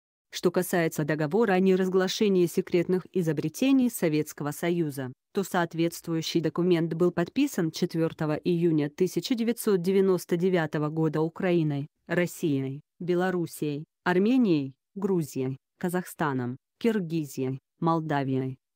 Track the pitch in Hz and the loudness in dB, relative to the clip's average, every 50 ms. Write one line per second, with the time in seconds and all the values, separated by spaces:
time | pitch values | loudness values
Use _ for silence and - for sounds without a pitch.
0 | _ _ _ _ _ _ - - - 180 - 185 175 - - 175 165 160 - - | _ _ _ _ _ _ -8 -2 -2 0 0 0 -2 0 0 0 0 0 0 -2
1 | 151 143 156 151 160 143 156 220 240 202 185 185 190 190 185 185 190 185 180 190 | -2 0 0 -2 0 0 2 2 2 4 4 4 4 4 4 4 2 2 2 2
2 | 185 190 - - 226 202 196 180 175 170 - 190 180 - - 175 165 - 185 185 | 0 0 0 0 2 4 4 4 2 2 0 -2 -2 0 0 0 2 2 0 -2
3 | - - - 190 175 160 156 143 - 160 - - 262 269 277 269 247 240 - - | -2 -4 -4 -2 0 0 0 -2 -2 -4 -2 0 2 4 4 4 4 2 0 0
4 | - 165 151 151 151 - - - 151 143 147 - - 170 175 170 165 151 131 139 | 0 0 2 0 -2 -2 -6 -8 -6 -6 -6 -4 -2 -2 0 0 0 -2 -4 -6
5 | 131 127 131 _ _ _ - 208 190 - - 185 170 170 - 160 170 170 - - | -8 -10 -10 _ _ _ -4 -4 -4 -2 0 -2 -2 0 -2 -2 -2 -2 -2 -6
6 | - 170 165 160 156 - - 170 156 160 - - 170 180 180 165 170 165 165 160 | -8 -4 -4 -4 -2 0 -2 0 0 0 0 0 2 4 4 2 2 0 0 0
7 | 180 175 175 - 175 - - 262 277 - - - 170 160 - - 190 175 - 165 | 0 0 2 0 -4 -2 0 0 0 0 0 -2 -2 -2 -2 -2 -4 -2 0 -2
8 | 160 160 - - 160 151 151 147 - 175 175 170 170 175 156 151 143 147 - - | -2 -2 -2 -4 -4 -2 -2 -2 0 0 0 2 2 2 2 2 0 0 0 0
9 | 185 175 - 170 170 - 269 220 233 220 233 - - 226 202 185 170 190 190 196 | 0 0 0 -2 -2 -2 -2 -2 0 -2 -2 -2 0 0 2 2 2 2 4 4
10 | 190 190 185 175 - - 185 170 175 190 180 175 160 156 - 156 151 151 156 160 | 4 4 2 0 0 -2 -2 0 2 2 2 2 0 0 -2 -2 -2 -2 0 0
11 | 160 160 151 156 160 165 - - 202 180 175 175 156 151 143 139 143 - _ _ | 0 0 0 0 -2 -2 -2 -2 0 0 2 2 2 0 -2 -4 -6 -8 _ _
12 | _ - 170 175 175 165 - - - 165 143 135 135 135 135 147 - _ _ - | _ -4 -2 -2 -2 -2 -4 -4 -2 -2 0 0 -2 -4 -8 -10 -14 _ _ -10
13 | 180 165 180 175 180 185 180 180 170 - - - 160 147 143 143 160 _ _ _ | -4 -2 0 0 0 0 0 -2 -4 -4 -6 -6 -6 -4 -4 -6 -10 _ _ _
14 | - 180 175 180 196 220 262 262 240 196 165 147 139 135 - _ _ _ - 202 | -2 0 2 2 4 4 4 4 4 4 2 2 0 -4 -8 _ _ _ -10 -4
15 | 190 196 196 175 156 - - 135 131 131 135 - _ _ _ - - 180 165 180 | -2 0 0 0 -2 -2 -4 -4 -4 -4 -6 -8 _ _ _ -6 -6 -4 -2 -4
16 | 180 - - - 175 147 135 127 123 120 127 - _ _ _ - - 233 220 220 | -6 -6 -6 -2 -2 -2 0 -2 -4 -4 -6 -10 _ _ _ -2 0 0 0 0
17 | 180 160 165 165 151 135 - - 131 131 135 135 _ _ _ - 165 160 165 165 | -2 -2 -4 -4 -4 -4 -6 -6 -4 -4 -4 -8 _ _ _ -2 0 0 0 0
18 | 160 156 151 143 135 135 135 131 135 131 131 - _ _ _ | 0 0 -2 0 0 0 -2 -2 -2 -4 -8 -12 _ _ _